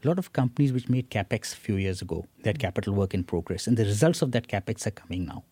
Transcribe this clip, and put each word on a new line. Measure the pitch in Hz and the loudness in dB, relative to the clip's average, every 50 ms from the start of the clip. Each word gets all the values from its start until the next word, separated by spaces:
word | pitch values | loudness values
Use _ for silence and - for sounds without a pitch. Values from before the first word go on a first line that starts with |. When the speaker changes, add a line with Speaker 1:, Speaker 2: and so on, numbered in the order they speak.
| - | 2
Speaker 1:
A | 135 | 0
lot | 170 185 | 0 0
of | 180 - _ | -2 -4 _
companies | - 131 123 120 - 143 139 127 | 0 0 0 4 2 2 2 2
which | 127 123 - | 0 0 0
made | 127 131 123 - | 0 0 0 -2
capex | - 110 98 - - 110 - - - | -2 -4 -2 0 -2 -2 -2 -6 -12
few | - - - 104 | -10 -4 -2 0
years | 95 98 95 92 92 - | 0 2 0 -2 -4 -4
ago, | 92 92 82 85 - _ _ - | -6 -6 -6 -6 -10 _ _ -2
that | 110 98 | -2 -2
Speaker 2:
Hmm. | 80 | 0
Speaker 1:
capital | - 92 - - 101 - 98 | -2 -2 -2 -2 -2 0 0
work | 98 98 95 - | 2 0 0 0
in | 98 90 | -2 -4
progress, | - - 87 85 - 90 - - | -2 -2 -4 -2 -2 -6 -6 0
and | - 123 113 | 0 2 2
the | 113 | 4
results | 101 104 104 131 160 175 - | 2 4 4 4 4 4 2
of | - 135 120 | 0 0 0
that | 120 113 - | -2 -2 0
capex | - 101 95 - 113 - - | -4 -4 -2 -4 -6 -4 -4
are | 113 | -6
coming | 101 - - - 87 90 90 | -6 -8 -12 -8 -6 -6 -4
now. | 76 - - - _ | -6 -6 -12 -14 _